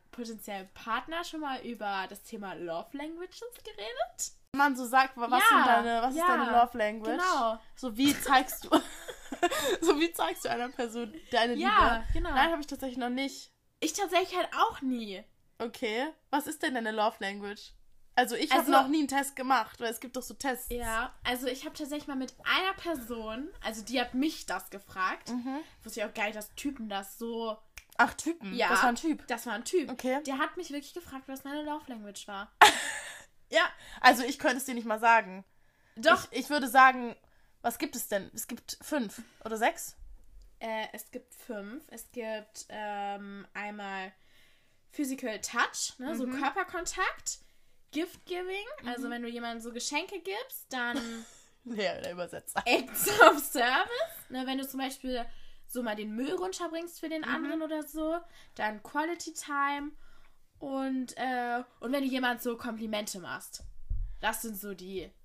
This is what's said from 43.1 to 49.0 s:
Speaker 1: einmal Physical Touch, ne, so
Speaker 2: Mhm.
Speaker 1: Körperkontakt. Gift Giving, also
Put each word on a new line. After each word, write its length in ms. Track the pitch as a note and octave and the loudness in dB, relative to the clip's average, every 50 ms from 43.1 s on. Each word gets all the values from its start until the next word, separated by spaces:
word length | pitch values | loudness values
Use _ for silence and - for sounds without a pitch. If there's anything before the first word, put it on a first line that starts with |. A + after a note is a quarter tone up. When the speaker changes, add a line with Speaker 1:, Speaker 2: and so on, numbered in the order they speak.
| G3+ G3+ G3+ G3+ G3+ G3+ F#3+ - - | -6 -8 -10 -12 -14 -14 -14 -14 -12
Speaker 1:
einmal 580 | G3 G#3 G#3 G#3 G#3 G3+ G3 F#3+ F#3+ F#3 F#3+ - _ - - - - - - - _ _ _ _ _ _ _ | -10 -8 -8 -8 -8 -8 -8 -8 -8 -8 -10 -12 _ -20 -20 -20 -20 -20 -20 -20 _ _ _ _ _ _ _
Physical 480 | - - D4 C4 C4+ C4+ C4 A#3+ G#3+ G3 | -6 -4 -4 -4 -4 -4 -6 -6 -6 -6
Touch, 520 | - - - A#3+ C4 B4+ - - - - - - | -8 -2 0 2 2 2 0 -4 -6 -8 -8 -8
ne, 160 | B3+ C4+ A3+ | -8 -6 -4
so 100 | A#3 C4 | -4 -4
Speaker 2:
Mhm. 160 | B3 B3+ C#4 | -4 -2 -2
Speaker 1:
Körperkontakt. 1000 | C#4 C4 - G4 F4+ F4+ - E4+ E4+ - - F#4 F#4+ B4 - - - - - - - - _ - - - - - - _ | -2 -2 0 -2 -4 -4 -4 -6 -6 -6 -4 -2 -2 -2 -4 -6 -8 -10 -10 -10 -14 -20 _ -20 -20 -20 -20 -20 -16 _
Gift 340 | - D4 F4 F4 - - - | -4 -4 -4 -4 -8 -12 -10
Giving, 400 | - F4+ F4+ F4+ F#4 F#4+ G4+ G#4 B4 D#5 G4+ B3 | -8 -6 -6 -6 -6 -6 -8 -8 -10 -12 -10 -8
also 200 | B3 A#3+ B3 | -6 -6 -6